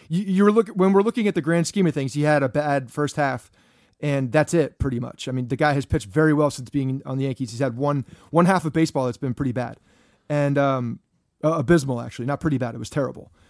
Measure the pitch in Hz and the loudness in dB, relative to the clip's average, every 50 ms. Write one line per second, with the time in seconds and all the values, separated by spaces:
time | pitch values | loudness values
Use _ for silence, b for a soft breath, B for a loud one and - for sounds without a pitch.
0 | b b 160 185 214 196 185 190 202 208 214 226 202 - - 185 185 196 196 196 | b b -4 -4 -2 0 4 4 6 6 6 4 2 0 2 2 2 4 4 4
1 | 202 233 - 240 208 202 - 180 127 156 170 170 165 - - 202 185 160 - 147 | 2 2 0 0 0 0 0 0 0 0 2 2 0 0 0 0 2 2 0 -2
2 | 135 127 - 147 147 151 151 143 139 127 - 147 151 147 143 139 131 113 - 147 | -4 -4 -2 0 2 2 2 2 2 0 0 -2 0 0 0 -2 -2 -4 -4 -4
3 | 147 135 - 156 143 135 127 120 - - _ b b b b b b b b b | -4 -2 -2 -2 -2 -2 -2 -4 -10 -14 _ b b b b b b b b b
4 | 143 147 139 139 135 120 127 156 147 - 170 170 143 - - - - 139 123 120 | -4 -2 -2 -2 -2 0 2 2 2 2 2 0 0 0 -2 -4 -4 -2 -2 -4
5 | 123 - - - - 135 127 131 127 117 135 - 151 147 139 143 131 - 165 151 | -6 -8 -10 -12 -8 -6 -6 -4 -4 -4 -2 0 0 2 2 0 -2 -2 -4 -4
6 | - - - 156 156 156 147 151 151 143 - - 123 - - 143 131 131 131 135 | -4 -2 0 2 4 4 4 4 2 0 -2 -4 -8 -6 -4 -2 -2 -2 -4 -6
7 | - 139 131 135 135 135 123 - 135 110 113 117 139 131 113 123 143 143 143 139 | -6 -6 -4 -4 -2 -4 -4 -4 -6 -6 -4 -4 -4 -2 -2 -2 -2 -2 0 -2
8 | 120 B B B B B B 165 180 185 190 175 160 156 - 160 165 - - 143 | -4 B B B B B B 4 4 4 4 2 0 0 0 2 2 2 0 -2
9 | 127 123 120 - 143 131 117 - 143 127 107 127 123 120 117 - b b b b | -2 -4 -4 -4 -4 -4 -2 -2 -2 -2 -2 -4 -6 -6 -8 -16 b b b b
10 | b b b b b b 147 147 143 143 139 139 139 139 135 127 123 117 - - | b b b b b b -2 0 0 2 2 2 2 2 0 -2 -4 -6 -8 -10
11 | _ _ _ _ _ _ _ _ - 156 165 165 117 113 175 160 135 135 123 117 | _ _ _ _ _ _ _ _ -2 0 0 0 4 4 4 4 4 0 -6 -6
12 | 120 120 - - 120 135 143 - - 160 139 120 127 117 117 113 113 - - 151 | -8 -10 -10 -8 -6 -6 -4 -4 -2 -2 -2 -2 -2 -4 -8 -10 -12 -6 -4 -4
13 | 131 - - 87 98 - b b b | -4 -4 -6 -10 -18 -20 b b b